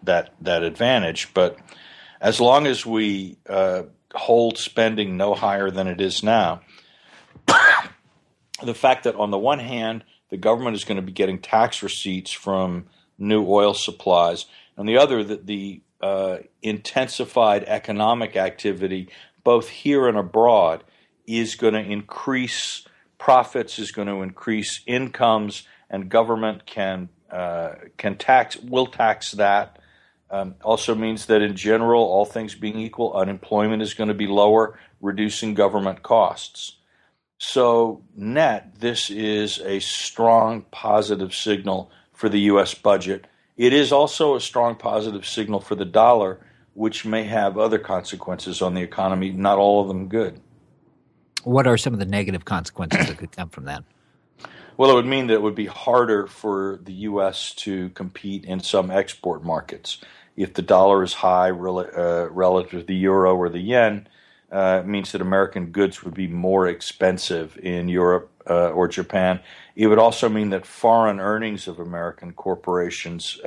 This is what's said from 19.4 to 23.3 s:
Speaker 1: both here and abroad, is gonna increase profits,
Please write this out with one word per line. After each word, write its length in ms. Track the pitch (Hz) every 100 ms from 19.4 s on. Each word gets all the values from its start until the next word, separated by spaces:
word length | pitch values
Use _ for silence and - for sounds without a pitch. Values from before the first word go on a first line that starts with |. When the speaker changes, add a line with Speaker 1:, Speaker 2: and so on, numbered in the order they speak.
Speaker 1:
both 260 | - 120 117
here 380 | - 143 143 131
and 100 | 107
abroad, 680 | 90 113 117 113 85 80 - _ _ _ -
is 300 | 113 113 -
gonna 240 | 113 107
increase 1040 | 98 104 101 - - 131 123 - - - - _ _ -
profits, 600 | -